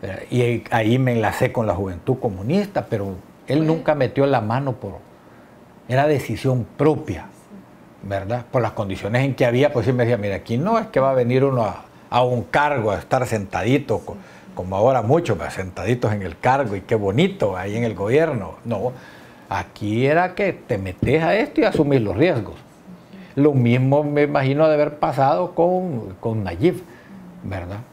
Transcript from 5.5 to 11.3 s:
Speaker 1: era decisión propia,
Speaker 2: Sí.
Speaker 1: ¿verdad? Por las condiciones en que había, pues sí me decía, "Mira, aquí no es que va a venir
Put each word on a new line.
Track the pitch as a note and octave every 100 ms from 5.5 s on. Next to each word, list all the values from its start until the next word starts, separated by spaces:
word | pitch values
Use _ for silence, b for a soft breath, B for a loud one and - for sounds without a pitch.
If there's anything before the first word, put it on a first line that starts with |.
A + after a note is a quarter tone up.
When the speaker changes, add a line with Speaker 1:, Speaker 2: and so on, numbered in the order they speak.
| B - - -
Speaker 1:
era | B2+ D3
decisión | C#3+ - A2 C3+ B2+ G#2 -
propia, | C#3+ C3 - E2+
Speaker 2:
Sí. | - - - - - - - - G2
Speaker 1:
¿verdad? | G2 F#2+ A#2+ A#2
Por | B2+
las | A2
condiciones | - G2+ F#2+ G2 B2 C#3
en | B2
que | B2+
había, | A#2+ C#3+
pues | B2 A2+
sí |
me | B2 A#2
decía, | A#2
"Mira, | G2+ F#2+
aquí | - A#2+
no | F3+ A3+
es | A3+
que | C#3
va | C3+
a |
venir | C3+ A#2+